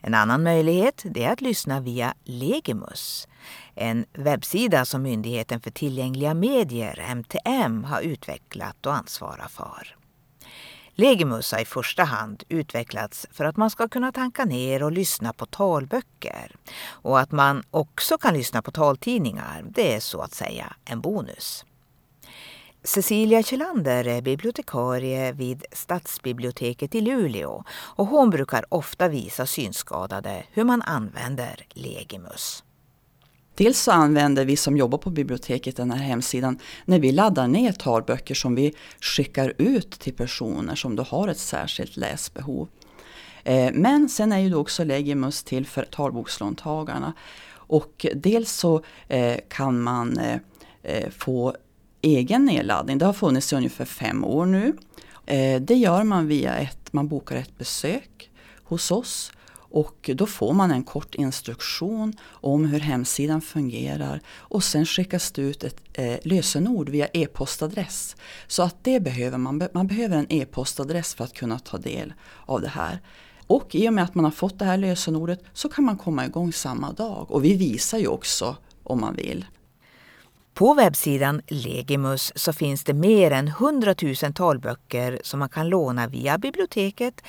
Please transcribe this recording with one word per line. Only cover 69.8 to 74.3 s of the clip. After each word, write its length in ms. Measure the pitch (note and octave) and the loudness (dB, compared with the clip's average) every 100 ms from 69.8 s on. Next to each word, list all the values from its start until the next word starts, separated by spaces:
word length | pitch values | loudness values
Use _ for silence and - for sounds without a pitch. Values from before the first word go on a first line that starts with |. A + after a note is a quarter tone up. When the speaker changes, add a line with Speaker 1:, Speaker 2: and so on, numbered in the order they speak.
| F#3+ | 0
Speaker 2:
behöver 300 | G3+ A#3 E3 | 0 0 0
en 160 | C#3+ | 2
e-postadress 800 | D#3+ C3 - C3+ - C#3 E3+ D#3+ - | 0 -2 -4 -6 -4 -4 -4 -4 -6
för 80 | |
att 100 | A2+ | -10
kunna 260 | - B2 A#2 | -6 -6 -6
ta 180 | - F2+ | -8 -10
del 360 | - A2 - - - - - | -8 -8 -10 -14 -20 -20 -4
av 160 | B2+ | -4
det 80 | - | -4
här. 320 | - D#2+ F3+ - - - - - | -6 -6 -6 -12 -20 -20 -20 0
Och 280 | B3 - - | 0 2 0
i 140 | A3+ | 2
och 40 | |
med 100 | A3 | 2
att 120 | F3 F3+ | 0 2
man 100 | |
har 60 | D#3 | 2